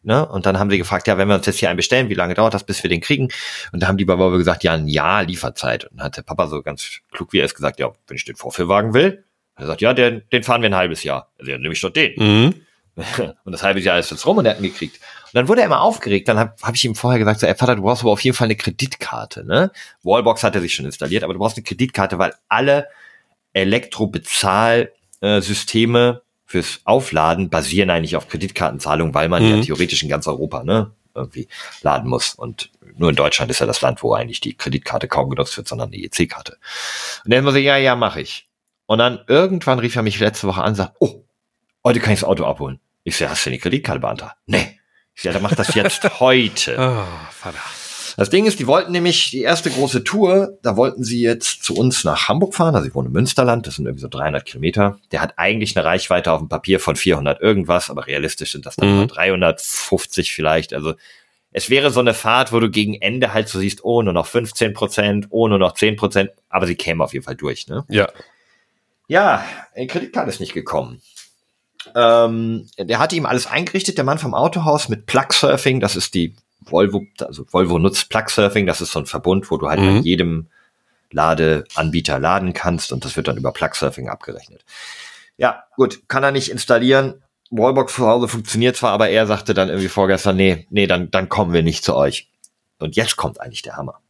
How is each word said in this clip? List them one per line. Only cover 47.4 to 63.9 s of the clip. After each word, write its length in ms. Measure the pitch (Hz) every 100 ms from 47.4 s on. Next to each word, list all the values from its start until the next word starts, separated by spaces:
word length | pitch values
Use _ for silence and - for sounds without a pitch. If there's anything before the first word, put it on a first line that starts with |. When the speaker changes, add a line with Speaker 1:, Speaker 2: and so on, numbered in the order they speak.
| 92 76 - - - - - -
Speaker 1:
Das 140 | 101
Ding 160 | 185 214
ist, 140 | 208
die 80 | 127
wollten 240 | 160 180
nämlich 380 | 175 175 151 -
die 120 | 131
erste 280 | 120 165 165
große 340 | 127 135 127
Tour, 520 | - 208 185 190 196 196
da 140 | 120 104
wollten 260 | 131 -
sie 180 | 113 120
jetzt 440 | 117 117 - -
zu 100 | -
uns 300 | 90 127 -
nach 240 | 82 73 -
Hamburg 260 | 139 190
fahren, 220 | - 165 127
also 100 | 69
ich 80 |
wohne 140 | 69 64
im 40 |
Münsterland, 540 | 73 - - 123 117 -
das 80 |
sind 120 | - 62
irgendwie 160 | 65
so 60 | -
dreihundert 360 | - 76 69
Kilometer. 560 | - 64 80 104 101 98 _
Der 100 | 78
hat 140 | 80 -
eigentlich 400 | 92 107 104 95
eine 80 |
Reichweite 460 | 80 92 - 90 85
auf 80 | 80
dem 100 | 78
Papier 300 | 80 - 92
von 160 | -
vierhundert 460 | 73 92 78 71 71
irgendwas, 500 | 104 101 82 87 -
aber 160 | 69 67
realistisch 460 | 69 76 - 78
sind 140 | 73 -
das 100 | -
dann 120 | 101
Speaker 2:
Mhm. 80 | 101
Speaker 1:
nur 80 | 110
dreihundertfünfzig 1200 | 73 92 92 87 80 - - - 95 - - 82
vielleicht, 400 | - 78 80 78
also 200 | 71 76 - - - _ _ _
es 200 | - -
wäre 200 | 135 143
so 80 | 123
eine 160 | 123
Fahrt, 380 | 110 110 120 135
wo 80 | 117
du 100 | 113
gegen 240 | 104 104
Ende 380 | - 98 127 120
halt 160 | 110 107
so 100 | 95
siehst, 260 | 95 -
oh, 160 | 107